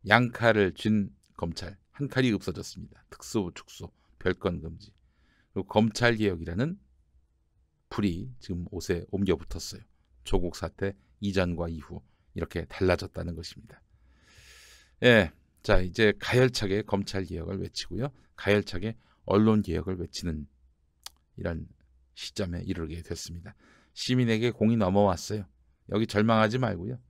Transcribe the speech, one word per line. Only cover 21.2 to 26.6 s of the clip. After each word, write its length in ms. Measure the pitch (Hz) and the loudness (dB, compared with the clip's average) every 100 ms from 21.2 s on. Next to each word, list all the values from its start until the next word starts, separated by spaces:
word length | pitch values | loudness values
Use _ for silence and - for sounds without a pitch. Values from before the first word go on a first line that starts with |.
| _ - | _ -8
이런 300 | 87 80 82 _ _ _ _ | -6 -6 -10 _ _ _ _
시점에 480 | - - - 92 87 | -18 -14 -8 -6 -6
이르게 400 | 92 90 80 82 | -6 -6 -6 -10
됐습니다. 520 | 82 85 - 85 85 - _ _ _ | -10 -10 -10 -14 -16 -20 _ _ _
시민에게 560 | - - 127 120 110 120 | -10 -2 0 2 2 0
공이 240 | 113 110 117 | 2 2 4
넘어왔어요. 680 | 92 98 101 87 - 107 98 _ _ _ - | 4 4 4 2 -6 -8 -8 _ _ _ -4
여기 160 | 104 113 | -2 0
절망하지 520 | 104 110 110 110 | 2 4 4 4
말고요. 420 | 123 | 2